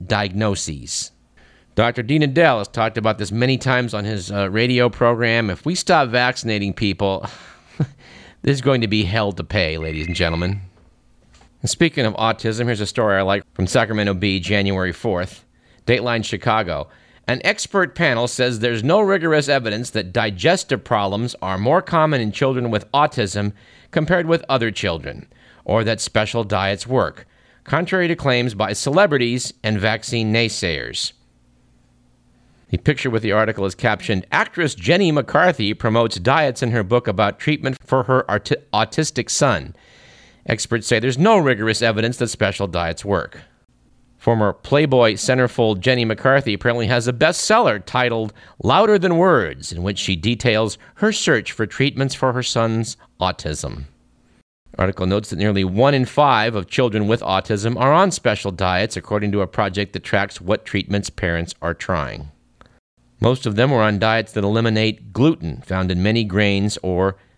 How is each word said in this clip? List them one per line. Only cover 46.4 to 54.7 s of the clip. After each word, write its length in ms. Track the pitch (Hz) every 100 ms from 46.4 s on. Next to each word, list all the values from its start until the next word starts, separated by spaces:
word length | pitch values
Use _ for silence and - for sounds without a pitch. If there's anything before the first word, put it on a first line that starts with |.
| 127
apparently 320 | 101 123 120 110
has 220 | 123 117
a 40 |
bestseller 720 | 120 156 - - 220 175 104
titled 480 | - 127 123 113 110 - - -
Louder 380 | 107 160 214 208
Than 160 | 180 165
Words, 560 | 185 139 82 65 78
in 100 | 85
which 160 | 92 98
she 160 | -
details 640 | 90 104 117 123 107 110 - - -
her 140 | 214
search 400 | 214 - 123 -
for 160 | - 107
treatments 480 | - 139 127 135
for 180 | - 131
her 100 | 123
son's 540 | 120 120 113 113 110 - _ -
autism. 640 | 92 - 78 76 67 53 69 _ _ _ _ _ _ _ _